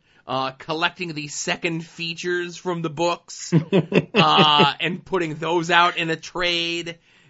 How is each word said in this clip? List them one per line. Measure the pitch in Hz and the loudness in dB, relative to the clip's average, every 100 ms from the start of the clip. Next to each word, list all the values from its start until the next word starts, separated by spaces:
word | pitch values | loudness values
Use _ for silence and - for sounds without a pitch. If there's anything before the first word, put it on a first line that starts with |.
| _ _ - | _ _ -6
uh, | 131 131 | -4 -4
collecting | 131 - 160 170 170 175 | -8 -8 -2 -2 -4 -10
the | 151 147 | -8 -10
second | - - 175 175 165 | -8 -6 -4 -4 -6
features | 160 - 170 165 180 180 175 165 | -8 -12 -10 -8 -4 -4 -6 -8
from | 185 170 | -6 -4
the | 165 | -6
books, | 147 170 170 _ - - | -2 -2 -2 _ -16 0
<laughs> | 165 156 196 - 190 - | 0 4 0 2 0 2
uh, | - 160 151 151 147 143 - | 4 4 6 6 6 4 2
and | 160 180 | -4 -6
putting | - 185 165 151 | -4 -2 -2 -4
those | 160 175 165 | 0 0 4
out | 170 175 175 | 4 4 2
in | 165 | -4
a | 160 | -4
trade, | - 175 175 170 170 170 170 170 _ _ _ | -6 -4 -2 -2 -2 -6 -8 -12 _ _ _